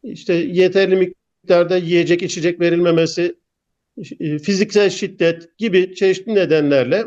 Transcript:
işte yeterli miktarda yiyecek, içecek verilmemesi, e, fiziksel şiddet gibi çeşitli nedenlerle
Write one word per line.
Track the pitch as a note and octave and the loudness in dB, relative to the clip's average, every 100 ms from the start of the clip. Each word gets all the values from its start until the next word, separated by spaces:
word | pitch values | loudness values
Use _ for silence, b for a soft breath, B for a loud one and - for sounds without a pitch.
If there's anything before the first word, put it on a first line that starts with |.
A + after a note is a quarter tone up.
işte | A#3 - - | -16 -12 -4
yeterli | E3+ E3+ F3 F#3 F#3+ F#3+ F#3+ | -2 -2 0 2 2 2 2
miktarda | F#3 - _ _ - F3 F3 F#3 | 0 -4 _ _ 0 2 2 0
yiyecek, | E3 F3 D#3 E3+ | 0 0 2 0
içecek | F3+ F#3 E3 F3 | -2 -4 -4 0
verilmemesi, | E3+ E3+ E3+ E3 D#3+ - F3 - _ _ _ _ _ - E3+ - | 0 2 2 2 0 -2 -4 -6 _ _ _ _ _ -18 -16 -10
e, | D#3+ D3 | -6 -6
fiziksel | D3 G3 G#3 G#3 G3+ | -2 -2 0 2 0
şiddet | F3+ F#3+ - E3+ E3 - _ | 0 -8 -2 -2 -2 -12 _
gibi | A3 F#3 F#3 | 0 0 0
çeşitli | - F#3+ F#3 G#3 | -2 0 0 -2
nedenlerle | G#3 E3 D#3 D3 C#3 B2 F#3 | -2 2 0 2 2 2 -2